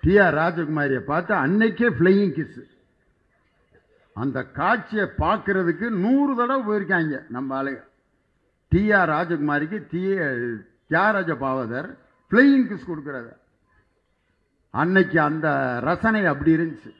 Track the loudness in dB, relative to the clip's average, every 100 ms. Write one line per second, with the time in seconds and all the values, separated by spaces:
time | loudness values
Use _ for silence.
0 | 4 6 6 4 0 -2 -4 -2 0 -2
1 | -2 -4 0 0 2 2 2 2 0 4
2 | 4 6 4 -2 -8 -12 -20 _ _ _
3 | _ _ _ _ _ _ _ _ _ _
4 | _ -6 -6 -6 -10 -4 -2 -2 -2 -4
5 | -4 -2 -2 -2 -2 -2 0 -2 -4 -2
6 | 0 2 2 0 -2 -2 -2 -4 0 -2
7 | -2 -4 -8 -8 -6 -6 -6 -8 -16 _
8 | _ _ _ _ _ _ _ 0 4 2
9 | 2 0 -2 -2 -2 -2 -2 -8 -8 -6
10 | -4 -2 -2 -4 -6 -8 -12 _ _ 0
11 | 2 0 -2 -4 -4 -4 -4 -8 -10 -16
12 | _ _ _ 6 6 6 2 -4 -8 -10
13 | -10 -12 -14 -20 _ _ _ _ _ _
14 | _ _ _ _ _ _ _ -4 2 2
15 | 4 2 0 0 -2 -2 -2 -4 -4 0
16 | 0 2 0 0 2 2 0 -6 -18 -20